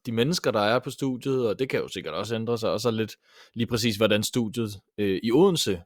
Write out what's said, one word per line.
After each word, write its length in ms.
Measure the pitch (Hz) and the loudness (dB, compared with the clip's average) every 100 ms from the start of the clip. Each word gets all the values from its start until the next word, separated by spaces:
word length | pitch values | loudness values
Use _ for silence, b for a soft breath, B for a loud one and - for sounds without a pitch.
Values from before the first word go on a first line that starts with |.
| - | -6
de 60 | |
mennesker, 380 | 113 127 180 139 | 0 0 0 0
der 100 | 110 | 2
er 180 | 104 123 | 4 2
på 120 | 139 | 0
studiet, 580 | - 135 123 139 131 117 | -6 -4 -4 -2 0 0
og 100 | 95 | 0
det 100 | 131 | -2
kan 120 | 123 | -2
jo 80 | 65 | -4
sikkert 260 | 95 80 | -6 -6
også 200 | 78 104 | -6 -4
ændre 240 | 113 113 117 | -4 -2 -2
sig. 120 | 110 | 0
Og 100 | 95 | 0
så 100 | 117 | 0
lidt 260 | 110 107 - b b b | 0 -4 -6 b b b
lige 120 | 117 113 | -6 -2
præcis, 300 | 113 117 101 | 0 0 2
hvordan 260 | 110 107 | 4 4
studiet, 480 | 107 127 110 120 110 101 _ - | 2 -2 -2 -4 -6 -8 _ -4
øh, 220 | 101 95 | 0 0
i 100 | 113 | 2
Odense 500 | 127 196 165 - 90 | 4 6 4 0 -4